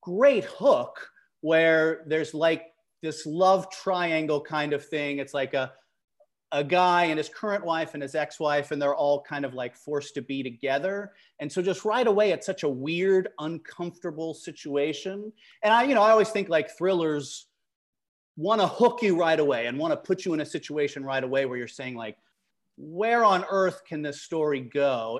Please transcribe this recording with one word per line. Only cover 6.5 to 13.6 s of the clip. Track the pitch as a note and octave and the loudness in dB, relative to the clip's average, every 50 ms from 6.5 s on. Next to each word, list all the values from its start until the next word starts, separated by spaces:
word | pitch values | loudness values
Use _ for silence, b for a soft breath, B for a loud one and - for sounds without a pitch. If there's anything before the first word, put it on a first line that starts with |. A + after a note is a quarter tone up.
a | D#3 C#3+ D3 | -4 -4 -2
guy | C#3 F3+ F3+ F3+ F3+ F3 F3 F3 | 2 2 4 4 4 4 4 4
and | E3 D#3 D#3 | 2 2 -2
his | D3+ - | -4 -6
current | - - - G#3+ G3+ G3+ F#3 | -8 -8 -6 -4 -4 -4 -2
wife | E3+ D#3+ D#3+ E3 - - | -2 -4 -4 -4 -6 -8
and | D3 | -8
his | C#3+ C3+ C#3 | -8 -6 -4
ex-wife, | D#3 D3 D3+ - - D#3+ D3 D3 D3 C#3 - | -4 -4 -4 -4 -4 -2 0 0 0 -2 -2
and | D#3 C#3+ | -4 -2
they're | C#3+ C#3 C#3 | 0 0 0
all | - D3 C#3+ C#3+ C#3+ | 2 2 2 2 0
kind | C#3+ - D3 C#3+ C#3 | -2 -6 -8 -6 -6
of, | C3+ B2+ | -6 -6
like, | B2+ B2 A#2+ - | -6 -8 -8 -10
forced | _ - D3 D3+ C#3+ C#3+ - - | _ -10 -6 -6 -6 -6 -6 -10
to | D3 | -10
be | B2+ - C#3 C3+ | -8 -6 -6 -6
together. | B2+ C3 A#2+ - - C3+ C3+ C#3+ D3 F#3+ G3 G3+ G3+ G3+ b b b b b b | -6 -8 -8 -6 -2 -2 0 0 0 -2 -4 -6 -8 -10 b b b b b b
And | D3 D3+ | -10 -8
so | - F#3 | -4 -2
just | F3 G3 F3+ - - | -2 -2 -2 -2 0
right | G#3+ G#3+ B3+ B3 A#3 | 0 0 2 2 2
away, | G3+ G3+ G#3+ G#3 | 4 4 4 2
it's | E3 - - - | 2 0 -2 -6
such | F#3+ - - | -6 -4 -2
a | D3 | -4
weird, | C3+ B2+ C3+ D#3 E3+ E3+ F#3 G3 F#3+ F#3+ F#3 - - - | -4 -4 -4 -4 -2 0 2 4 4 4 2 0 -4 -8
uncomfortable | D3+ D#3 E3+ D3+ | -8 -6 -8 -8